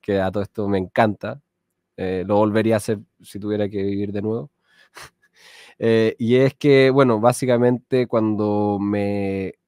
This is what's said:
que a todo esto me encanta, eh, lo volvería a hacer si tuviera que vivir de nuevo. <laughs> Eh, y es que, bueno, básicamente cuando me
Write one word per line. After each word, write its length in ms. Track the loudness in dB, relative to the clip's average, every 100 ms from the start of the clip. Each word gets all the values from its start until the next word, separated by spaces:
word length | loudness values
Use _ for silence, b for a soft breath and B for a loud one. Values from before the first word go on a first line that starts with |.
que 200 | -2 -2
a 100 | 0
todo 120 | -4
esto 260 | -6 -6 -2
me 80 | -2
encanta, 640 | -2 0 0 0 -10 -12 _ _ _ _ _ -10
eh, 260 | -6 -6 0
lo 100 | 2
volvería 380 | 2 2 0
a 20 | 0
hacer 200 | -2 -6 -8 _
si 160 | -18 -12
tuviera 300 | -6 -4 -4
que 140 | -4
vivir 300 | -4 -4 -6
de 100 | -6
nuevo. 280 | -4 -6 -8 _ B B B
<laughs> 200 | B B _ B B B B B B
Eh, 380 | 0 2 2 -2
y 180 | 0 2
es 180 | 2
que, 340 | 2 4 4 6
bueno, 320 | 4 2 4
básicamente 880 | 2 0 0 2 2 0 _ -2 0
cuando 720 | 0 0 0 0 0 0 -2
me 760 | -2 -2 -2 -4 -4 -6 -8 -12